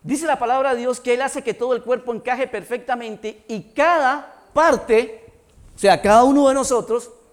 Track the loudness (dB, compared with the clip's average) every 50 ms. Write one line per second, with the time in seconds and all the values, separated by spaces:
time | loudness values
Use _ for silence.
0 | -6 -6 -6 -4 -2 -2 -2 -2 0 -2 0 0 0 0 -2 -2 -2 -4 -6 -4
1 | -2 -2 -2 -2 -2 -4 -6 -6 -6 -6 -6 -4 -2 -2 -2 -4 -2 -4 -4 -4
2 | -4 -8 -8 -8 -4 -6 -4 -4 -4 -6 -6 -10 -8 -8 -10 -10 -6 -6 -6 -6
3 | -6 -12 -12 -10 -10 -12 -12 -12 _ -10 -10 -10 -10 -10 _ 0 0 2 2 2
4 | 0 0 -2 -2 -8 -14 -20 -20 _ _ 0 2 2 2 2 0 0 2 2 2
5 | 2 0 -10 -18 -20 -20 _ _ _ _ _ -20 -20 -20 -12 0 4 4 4 4
6 | 4 6 6 6 6 6 4 4 4 4 2 2 0 0 0 -2 -2 -2 -4 -4
7 | -6 -8 -20 _ _ _